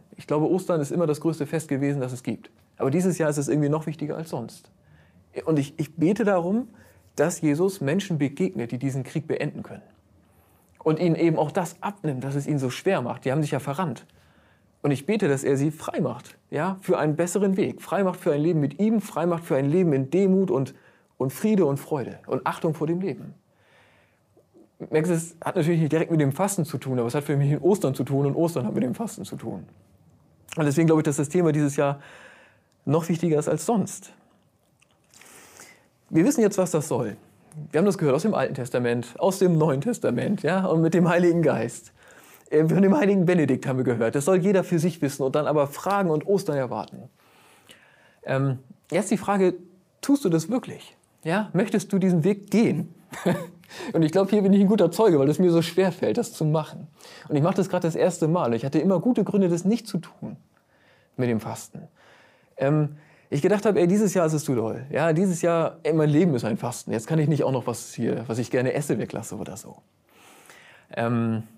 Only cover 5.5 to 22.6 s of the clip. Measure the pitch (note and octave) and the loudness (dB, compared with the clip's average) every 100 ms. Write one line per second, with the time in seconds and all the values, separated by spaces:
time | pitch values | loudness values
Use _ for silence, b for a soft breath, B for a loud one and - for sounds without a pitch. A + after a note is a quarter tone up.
5.5 | D#3 C3+ - D3+ - D#3+ G#3+ G#3+ F#3+ E3+ | 0 0 -4 -8 0 0 2 2 2 2
6.5 | G#3+ B3+ b b b b - D3 F3 D#3 | -2 -4 b b b b -2 0 0 0
7.5 | D3 F#3+ F#3+ C3+ F3 G3 D#3 C#3+ - F#3 | 2 0 0 -2 -2 -2 -2 -2 -2 -4
8.5 | - A#2+ B2+ C3+ C3+ B2 - C#3 C3 D3+ | -4 -6 -4 -4 -4 -6 -8 -6 -4 -6
9.5 | - - - - _ _ _ b b b | -8 -12 -16 -20 _ _ _ b b b
10.5 | b b - - D#3 F3+ D#3+ E3+ D#3 D3 | b b -4 -2 2 2 4 4 2 0
11.5 | G3 F3 - G3+ G#3 D#3 B2+ C3 C#3+ C#3+ | -2 -4 -6 -10 -6 -6 -4 -4 -4 -2
12.5 | D3 B2+ B2 - F#3 A#2+ A#2 C3+ C#3 D3+ | -2 -2 -4 -2 -2 -2 -6 -2 -2 0
13.5 | C3+ C#3+ C#3 F3+ A#2 - b b b b | -2 -4 -4 -4 -6 -14 b b b b
14.5 | b b _ C#3+ C3+ - G#3+ F#3+ C3+ C3 | b b _ -2 -2 -2 0 0 0 2
15.5 | C#3 D3 D#3 - E4 C#3 - - - _ | 2 0 -2 -6 -4 -4 -4 -14 -20 _
16.5 | C#3 F3 F#3+ - F#3 D3+ D3+ F3 G3 G3 | -4 -4 -4 -2 0 0 0 -2 0 0
17.5 | F#3+ C#3 - - E3+ F#3+ E3+ F3+ D3 D3+ | 0 -2 -4 -4 -2 0 -2 0 2 2
18.5 | E3 C#3+ C#3+ G#3 A3 - - E3+ E3+ E3+ | 2 0 0 0 0 -2 -2 -2 -2 -2
19.5 | D3 C#3 E3+ F3 C3+ C3+ F3 G3 F#3+ F#3+ | 0 2 2 2 2 0 2 4 4 2
20.5 | C3 C3 b b b b - C3+ - G#3+ | 0 -2 b b b b -6 -6 -2 0
21.5 | G#3+ D#3 C#3 - D3+ A2+ - - B2+ - | 2 2 0 -4 -6 -6 -10 -6 -4 -4
22.5 | F3 | -4